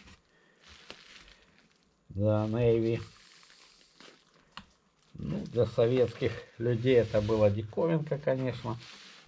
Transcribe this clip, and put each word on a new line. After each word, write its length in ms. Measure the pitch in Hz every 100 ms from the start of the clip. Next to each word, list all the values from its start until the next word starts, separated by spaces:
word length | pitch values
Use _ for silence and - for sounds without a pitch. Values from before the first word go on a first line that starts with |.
| - - _ _ _ _ - - - - - - - - _ _ _ _ _ _ -
Да, 380 | 98 107 107 107
Navy. 540 | 117 120 113 113 113 104 - - - - - - _ _ - - - _ _ _ - - _ _ _ _
Ну, 300 | - - 208 -
для 200 | 117 110
советских 640 | - 117 127 113 - 120 - - -
людей 380 | 120 117 131 123
это 240 | 107 110
была 300 | 104 110 104
диковинка, 680 | 101 101 - 165 160 147 143
конечно. 600 | - 131 131 120 117 113 - - - -